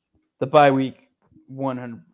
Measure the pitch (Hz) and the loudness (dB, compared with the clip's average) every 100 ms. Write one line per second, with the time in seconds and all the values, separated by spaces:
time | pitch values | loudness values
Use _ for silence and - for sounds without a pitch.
0 | _ _ _ _ - 151 143 135 131 - | _ _ _ _ 0 4 4 2 -4 -10
1 | _ _ _ _ _ 135 135 127 123 117 | _ _ _ _ _ -10 -8 -8 -12 -16
2 | _ | _